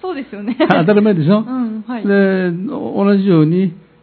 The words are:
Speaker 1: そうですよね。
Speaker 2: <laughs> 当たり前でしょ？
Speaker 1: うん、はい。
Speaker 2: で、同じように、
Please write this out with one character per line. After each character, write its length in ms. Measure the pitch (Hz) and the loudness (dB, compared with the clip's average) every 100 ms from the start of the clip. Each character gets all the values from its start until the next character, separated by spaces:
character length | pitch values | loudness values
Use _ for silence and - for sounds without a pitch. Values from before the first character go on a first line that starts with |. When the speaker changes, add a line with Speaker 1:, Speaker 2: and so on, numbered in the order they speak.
Speaker 1:
そ 100 | 370 | -10
う 20 | 285 | -10
で 120 | 247 | -10
す 60 | |
よ 80 | 202 | -12
ね。 140 | 208 - | -8 -2
Speaker 2:
<laughs> 80 | 302 | 0
当 160 | 175 | 2
た 80 | 170 | 2
り 80 | 208 | 4
前 140 | 214 | 2
で 100 | 175 | 2
し 60 | 147 | 2
ょ？ 100 | 208 | 0
Speaker 1:
う 20 | |
ん、 420 | 220 254 226 220 214 | 0 -6 -6 -8 -10
は 140 | 240 | -6
い。 60 | 202 | 0
Speaker 2:
で、 440 | 202 196 190 180 | 2 2 0 -2
同 680 | 170 208 - - - 196 202 | -4 -6 -8 -6 -2 2 2
じ 120 | 196 | 4
よ 140 | 165 | 4
う 40 | 156 | 4
に、 280 | 180 190 - _ _ | 2 -2 -6 _ _